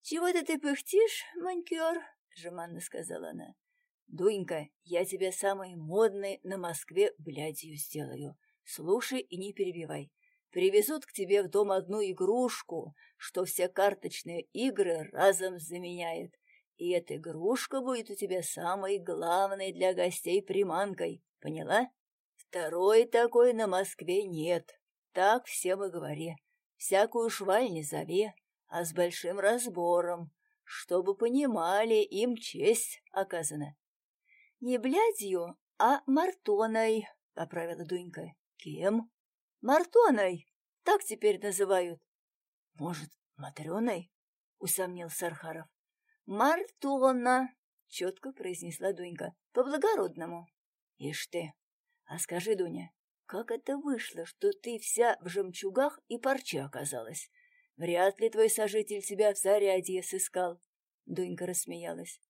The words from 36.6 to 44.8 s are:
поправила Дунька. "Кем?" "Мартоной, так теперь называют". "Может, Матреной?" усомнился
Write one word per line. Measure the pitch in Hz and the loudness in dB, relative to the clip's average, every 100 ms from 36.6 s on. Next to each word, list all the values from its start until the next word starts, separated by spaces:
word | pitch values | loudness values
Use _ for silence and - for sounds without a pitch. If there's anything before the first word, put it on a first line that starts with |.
| 220 220 220 220 208 - _ | 4 2 2 2 -2 -18 _
поправила | - 165 175 170 170 | -10 -8 -6 -6 -8
Дунька. | 165 180 175 170 165 - _ _ | -6 -6 -6 -14 -14 -16 _ _
"Кем?" | 160 151 180 226 226 _ _ _ _ _ | -12 -2 0 0 -2 _ _ _ _ _
"Мартоной, | 220 294 349 453 453 240 190 175 _ _ _ _ | 2 4 6 6 8 6 2 0 _ _ _ _
так | - 415 | 2 2
теперь | - 427 208 190 | 2 0 2 2
называют". | 202 190 196 190 175 165 _ _ _ _ _ _ _ | -2 0 4 4 2 -6 _ _ _ _ _ _ _
"Может, | _ 151 160 151 _ _ _ | _ -6 -6 -10 _ _ _
Матреной?" | 139 - 151 190 233 185 175 _ _ _ _ _ | -14 -10 -6 -2 -2 -2 -8 _ _ _ _ _
усомнился | 175 - | -4 -2